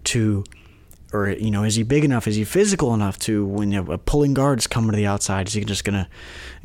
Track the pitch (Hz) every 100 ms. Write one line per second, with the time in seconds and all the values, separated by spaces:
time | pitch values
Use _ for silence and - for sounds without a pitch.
0 | - 120 107 98 98 - - - - -
1 | - 104 101 95 110 101 107 107 113 143
2 | 151 123 110 107 107 180 208 190 139 113
3 | 101 - - 107 101 101 104 101 90 92
4 | - 147 143 135 139 127 - - 113 104
5 | 104 101 - 98 92 104 107 98 - 101
6 | 92 - - - - -